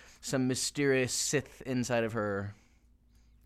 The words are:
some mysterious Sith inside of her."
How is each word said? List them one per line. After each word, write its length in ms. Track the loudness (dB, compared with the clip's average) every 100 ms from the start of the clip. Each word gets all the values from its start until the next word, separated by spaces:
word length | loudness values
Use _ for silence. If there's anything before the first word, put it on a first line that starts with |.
| -20 -14
some 260 | -4 0 0
mysterious 640 | 0 -2 0 4 4 2
Sith 480 | 0 0 0 -2 -12
inside 420 | -4 -2 0 0
of 80 | 0
her." 420 | -2 -2 -2 -6 -10 _ _ _ _ _ -20 -20 -20